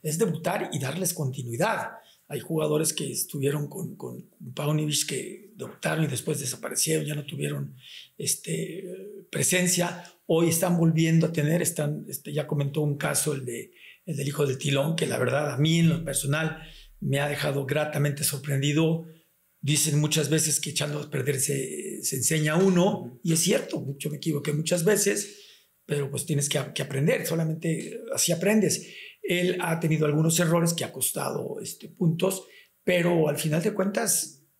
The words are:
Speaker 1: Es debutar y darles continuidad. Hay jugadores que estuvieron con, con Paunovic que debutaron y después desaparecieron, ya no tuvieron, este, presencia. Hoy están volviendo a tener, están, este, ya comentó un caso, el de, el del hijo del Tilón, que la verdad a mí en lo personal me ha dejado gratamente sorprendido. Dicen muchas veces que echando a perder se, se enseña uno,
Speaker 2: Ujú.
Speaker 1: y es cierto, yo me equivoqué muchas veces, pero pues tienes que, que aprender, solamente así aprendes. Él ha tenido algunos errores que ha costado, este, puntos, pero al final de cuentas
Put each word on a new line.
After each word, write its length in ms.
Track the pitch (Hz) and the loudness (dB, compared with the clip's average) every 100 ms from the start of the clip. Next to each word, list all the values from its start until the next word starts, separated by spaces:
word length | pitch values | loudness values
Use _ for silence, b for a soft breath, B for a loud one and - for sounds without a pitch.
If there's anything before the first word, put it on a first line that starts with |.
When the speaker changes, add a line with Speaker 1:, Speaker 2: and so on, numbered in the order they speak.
Speaker 1:
Es 140 | 160 160 | -4 0
debutar 500 | 208 143 175 196 - | 0 0 -2 -2 -4
y 80 | 147 | -4
darles 340 | 127 160 185 | -4 -2 -4
continuidad. 800 | - 139 131 120 117 196 - - B B B _ | -2 -4 -4 -8 0 0 0 -6 B B B _
Hay 140 | 147 | -10
jugadores 520 | - 160 156 151 160 | -4 -2 0 2 0
que 180 | - 139 | -2 -6
estuvieron 560 | 131 - 143 139 151 143 | -4 -6 -2 -2 -2 -4
con, 280 | - 127 - | -8 -10 -10
con 340 | - 123 - _ 131 | -12 -12 -18 _ -14
Paunovic 540 | 127 147 151 151 143 - | -4 0 0 0 -2 -2
que 440 | 131 - - - - | -6 -8 -14 -18 -14
debutaron 480 | - - 156 160 | -14 -6 -4 0
y 40 | 151 | 0
después 320 | 123 - 139 | -2 -4 -4
desaparecieron, 680 | 135 - - - 160 156 147 | -4 -8 -6 -4 0 0 -2
ya 100 | 147 | -6
no 100 | 139 | -6
tuvieron, 500 | 143 147 143 139 B B B B _ | -6 -4 -4 -8 B B B B _
este, 680 | - - - 160 131 175 185 185 190 - - | -4 -4 -4 -6 -6 -8 -12 -14 -14 -18 -10
presencia. 720 | - 131 180 180 175 143 175 B B - | -2 2 2 2 2 0 -4 B B 0
Hoy 220 | 165 170 | 4 4
están 280 | 165 180 175 | 4 2 4
volviendo 480 | 165 160 160 165 165 | 4 6 6 6 4
a 60 | |
tener, 320 | 165 147 170 | 2 2 2
están, 420 | 165 - 147 151 - | 0 -2 -4 -4 -8
este, 240 | 131 - | -12 -6
ya 140 | 147 143 | -4 -2
comentó 360 | 151 143 143 | 0 0 0
un 160 | 147 143 | -2 0
caso, 360 | 147 143 151 | -2 0 -2
el 120 | 139 123 | -4 -6
de, 260 | 117 - B B B - | -8 -10 B B B -8
el 100 | 139 | -4
del 120 | 143 | -4
hijo 180 | 143 143 | 0 0
del 140 | 131 | 0
Tilón, 360 | 139 139 147 165 | 0 0 0 0
que 120 | 139 | -2
la 100 | 123 | 0
verdad 340 | 123 135 147 | 2 2 0
a 60 | 127 | 2
mí 220 | 156 165 | 4 6
en 100 | 170 | 4
lo 160 | - - | 4 -2
personal 560 | 135 139 151 160 - B B B - | -4 0 0 -2 -4 B B B -8
me 200 | 139 139 | -2 0
ha 80 | 147 | 0
dejado 380 | 143 147 139 127 | -2 -2 -2 4
gratamente 580 | 147 151 147 147 143 | 4 4 4 2 4
sorprendido. 840 | 147 139 139 139 143 147 160 165 B B B _ _ _ | 0 -2 0 2 4 6 6 4 B B B _ _ _
Dicen 380 | 139 147 160 147 | 0 2 4 4
muchas 300 | 151 160 135 | 4 2 4
veces 320 | 156 160 139 | 2 4 0
que 80 | - | -2
echando 300 | 160 147 147 | -4 -2 -4
a 100 | 147 | -4
perder 280 | 139 127 131 | -2 0 0
se, 600 | - 139 - - - - | 0 -2 -4 -6 -8 -6
se 120 | - 135 | -4 -2
enseña 400 | - 160 151 156 | 0 2 2 4
uno, 460 | 190 175 175 - | 6 6 4 2
Speaker 2:
Ujú. 180 | - - | -8 -6
Speaker 1:
y 100 | 170 | 0
es 60 | 160 | 2
cierto, 440 | 170 220 - 320 131 139 | 4 0 0 -6 -6 -6
yo 120 | 147 | -6
me 60 | 147 | -6
equivoqué 360 | 165 143 - | -4 -2 -2
muchas 320 | 147 165 175 165 | -2 0 2 4
veces, 800 | 214 196 208 - - - - _ _ - | 4 2 0 -4 -12 -20 -20 _ _ -6
pero 260 | 147 135 | -4 -2
pues 140 | 127 - | -6 -2
tienes 220 | 143 139 | 0 0
que, 120 | 147 135 | -2 -4
que 100 | - | -6
aprender, 420 | 143 135 156 175 - | -4 0 2 0 0
solamente 760 | 165 160 156 165 156 - - - | -2 -2 -2 -2 -2 -4 -12 -8
así 180 | - - | -2 0
aprendes. 560 | 170 185 220 180 127 B B B B | 2 4 4 4 0 B B B B
Él 360 | - 175 180 180 | -2 0 0 0
ha 200 | 175 165 | -2 0
tenido 240 | 165 156 151 | 0 2 2
algunos 340 | 151 160 160 | 4 2 4
errores 340 | 170 170 165 | 4 4 2
que 120 | 165 - | 0 -6
ha 80 | |
costado, 680 | - - - - - - - | -4 -4 -2 -4 -4 -6 -8
este, 300 | - - - | -10 -12 -16
puntos, 560 | - 170 165 185 185 B B B _ - | 0 0 2 0 -2 B B B _ 0
pero 420 | 180 170 170 151 | 2 4 4 2
al 100 | 147 | 2
final 240 | 160 156 | 0 0
de 120 | 214 | 0
cuentas 720 | 208 190 208 226 - - - _ | 0 0 0 0 -2 -4 -12 _